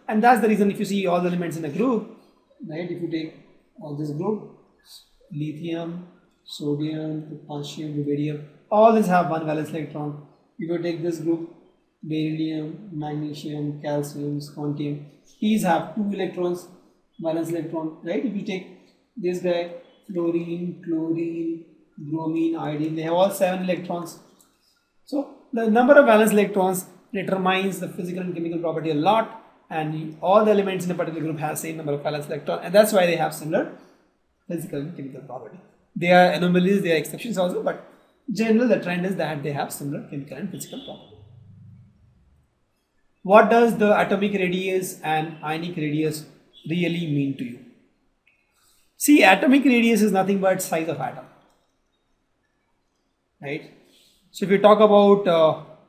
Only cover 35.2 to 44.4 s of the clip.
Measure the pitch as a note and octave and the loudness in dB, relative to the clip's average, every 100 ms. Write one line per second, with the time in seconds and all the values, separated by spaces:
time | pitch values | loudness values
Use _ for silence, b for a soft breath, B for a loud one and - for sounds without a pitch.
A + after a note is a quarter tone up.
35.2 | B2 B2+ - - _ _ _ - F3 F3+ | -16 -16 -16 -20 _ _ _ -2 4 6
36.2 | F3 D#3 F3+ F3+ F3+ G3+ E3+ D#3 D3 - | 6 4 2 4 4 2 2 0 -2 -8
37.2 | A#3+ F#3+ F3+ - F#3 - - _ _ _ | -6 -2 -2 -2 -4 -6 -12 _ _ _
38.2 | - F#3+ A3+ A3 B3 F#3 F3 F3+ F#3+ E3+ | -8 -2 2 4 4 2 0 -2 -2 -2
39.2 | D3+ D3+ D3+ C#3+ - - C#3+ D3 - C#3+ | -4 -4 -6 -6 -6 -8 -8 -8 -10 -12
40.2 | C#3 C3+ G3 C#3+ - C4 - - - - | -12 -10 -10 -10 -14 -14 -14 -18 -20 -20
41.2 | - - - - - - - _ _ _ | -20 -20 -20 -20 -20 -20 -20 _ _ _
42.2 | _ _ _ _ _ _ _ _ _ _ | _ _ _ _ _ _ _ _ _ _
43.2 | F3+ G#3+ G#3+ A#3 A#3 F3+ G#3 F3+ F3+ G3 | 6 6 8 6 4 4 2 4 2 0
44.2 | G3+ G3 | 0 0